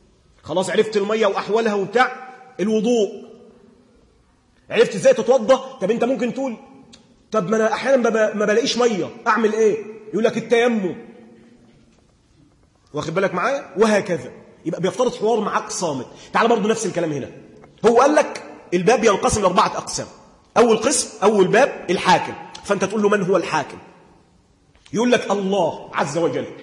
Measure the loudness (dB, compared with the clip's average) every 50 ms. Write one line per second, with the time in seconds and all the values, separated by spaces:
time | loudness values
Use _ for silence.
0 | _ _ _ _ _ _ _ _ -12 -6 -4 -4 -2 0 0 0 0 0 0 -2
1 | -2 -2 0 0 0 0 0 -2 -4 -2 -2 -2 0 0 -2 -2 -4 -2 0 2
2 | 2 0 0 -6 -14 -18 -20 -20 -20 -18 -8 -6 -2 -2 0 0 0 2 2 2
3 | 0 -2 -4 -8 -16 -18 -20 -20 -20 -20 -20 _ -20 -20 _ _ _ _ _ _
4 | _ _ _ _ _ _ _ _ _ _ _ _ _ -4 0 2 2 2 0 2
5 | 4 4 4 4 4 2 2 2 4 4 2 2 2 -4 -8 -4 -2 -2 0 0
6 | 0 0 0 0 -2 -2 -2 -4 -6 -6 -6 -10 -14 -20 -20 -20 -20 -20 -20 -20
7 | _ _ _ _ _ _ -4 -2 -2 0 0 2 2 0 0 -2 0 2 2 2
8 | 2 2 2 2 0 0 0 0 0 0 2 2 0 0 0 0 0 0 0 -2
9 | -4 -6 -8 -6 -2 0 0 2 2 0 2 2 2 2 2 0 -4 -10 -16 -16
10 | -14 -8 -2 0 0 0 0 -2 -2 0 2 2 2 2 0 0 -2 -4 -6 -8
11 | -14 -18 -20 -20 -20 -20 -20 -20 -20 -20 -20 _ _ _ _ _ _ _ _ _
12 | _ _ _ _ _ _ _ _ _ _ _ _ _ _ _ _ _ _ -8 -8
13 | -8 -4 -2 -2 -2 -2 -2 -2 -2 -2 -2 -4 -6 -8 -2 2 2 4 4 2
14 | 0 0 -4 -6 -6 -10 -16 -18 -20 -20 -20 -12 -8 -8 -6 -4 -4 -2 -2 0
15 | -2 -2 -2 -2 -2 0 0 0 0 -2 -4 -4 -4 -6 -6 -6 -4 -4 -4 -6
16 | -8 -10 -14 -20 -14 -4 0 2 2 4 4 2 2 0 0 -2 -2 -4 -4 -2
17 | -2 -2 -4 -6 -8 -10 -12 -18 -20 -20 -20 -20 -20 -20 _ _ 2 4 6 6
18 | 6 6 4 2 2 0 -4 -12 -14 -16 -20 -20 -8 -4 -4 0 2 2 2 4
19 | 4 2 2 2 0 0 0 0 0 2 2 2 2 2 0 -4 -8 -8 -10 -10
20 | -10 -12 -16 -20 -20 -20 _ _ _ _ 2 4 4 6 4 2 2 0 -2 -2
21 | -2 -6 -4 0 0 2 4 4 4 4 4 4 2 2 0 -4 -6 -4 -4 -2
22 | 2 2 2 2 2 -2 -10 -14 -16 -18 -20 -12 -6 -4 -2 -2 -2 -2 0 0
23 | 2 2 2 2 2 2 0 0 0 0 -2 -4 -4 -4 -10 -18 -20 -20 -20 -20
24 | _ _ _ _ _ _ _ _ _ _ _ _ _ _ _ _ _ _ -2 -2
25 | 2 2 2 2 2 0 -4 -2 -2 -2 0 0 0 -2 -2 -6 -12 -10 -6 -6
26 | -4 -4 -2 -2 -2 -2 -2 -4 -6 -8 -12 -16